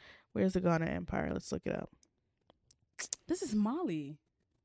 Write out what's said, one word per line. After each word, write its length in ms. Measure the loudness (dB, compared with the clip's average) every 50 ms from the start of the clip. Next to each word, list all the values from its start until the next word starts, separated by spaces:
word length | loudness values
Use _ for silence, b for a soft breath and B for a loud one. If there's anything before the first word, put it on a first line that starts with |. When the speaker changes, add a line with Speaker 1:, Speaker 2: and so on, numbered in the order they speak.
| B B B B B B
Speaker 1:
Where's 200 | 0 2 2 4
the 80 | 2 4
Ghana 260 | 4 4 4 4 2
Empire? 440 | 0 -2 -2 -4 -2 -2 -2 0 0
Let's 180 | -2 -4 -4 -4
look 120 | -6 -4 -2
it 100 | -2 -4
up. 160 | -4 -6 -8 -12 _ _ _ _ _ _ _ _ _ _ _ -20 _ _ _ -20 _ _ _ _ -10 -6 -6 -6 -6 _
Speaker 2:
This 160 | -2 -2 -2
is 120 | 0 0 2
Mali. 640 | 2 2 2 2 0 0 0 -2 -2 -4 -6 -10 -14 _ _ _ _ _ _ _ _